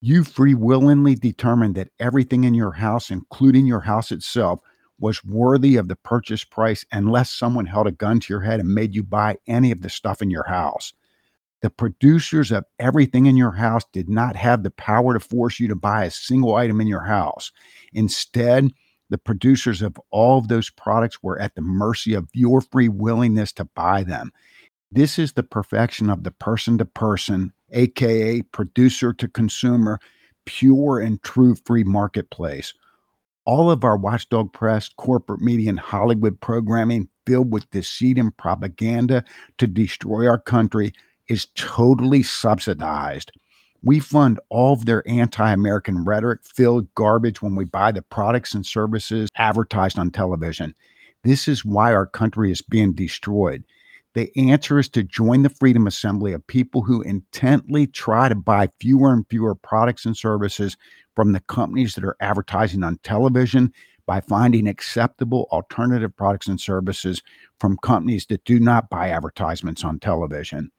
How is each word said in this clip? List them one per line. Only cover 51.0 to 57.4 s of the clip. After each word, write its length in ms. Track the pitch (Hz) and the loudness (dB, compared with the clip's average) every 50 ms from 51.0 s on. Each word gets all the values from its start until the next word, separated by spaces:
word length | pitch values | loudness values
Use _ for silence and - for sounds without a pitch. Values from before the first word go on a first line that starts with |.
| _ _ _ _ _ | _ _ _ _ _
This 260 | 120 135 139 - - | 0 0 0 0 -2
is 160 | 147 123 - | -4 -4 -2
why 300 | 107 101 101 107 117 117 | -2 0 2 4 4 4
our 120 | 101 98 | 2 2
country 460 | 92 - - 113 113 - 107 110 98 92 | 0 -2 -2 -2 -2 0 0 0 0 0
is 80 | - | -4
being 320 | - - - 113 107 98 87 | -6 -2 0 2 2 2 0
destroyed. 720 | - 95 82 - - - - 104 104 98 87 69 65 - _ _ _ _ _ _ - _ _ _ | -2 -4 -6 -6 -10 -8 -4 0 0 0 0 0 -4 -12 _ _ _ _ _ _ -20 _ _ _
The 240 | 117 117 95 _ | -6 -6 -4 _
answer 420 | 135 131 131 135 147 - - 143 143 | 0 2 4 4 2 2 2 0 0
is 100 | 131 - | 0 0
to 120 | - 120 104 | -2 -4 -4
join 400 | 92 - - 113 110 120 127 139 | -2 -2 -2 0 2 4 2 2
the 60 | 139 | 0
Freedom 380 | - _ - 131 123 117 110 | -2 _ 2 4 4 4 2
Assembly 460 | 101 - - - 107 98 104 104 101 92 | 2 0 -4 -4 -4 -2 -2 -2 -4 -6
of 140 | 80 - | -8 -10
people 360 | _ - 127 123 127 _ 127 110 | _ -2 -2 -2 0 _ -4 -2
who 180 | 95 127 113 | 0 -2 -2
intently 840 | 104 - 101 98 - _ - - | -2 -6 -6 -8 -8 _ -10 -4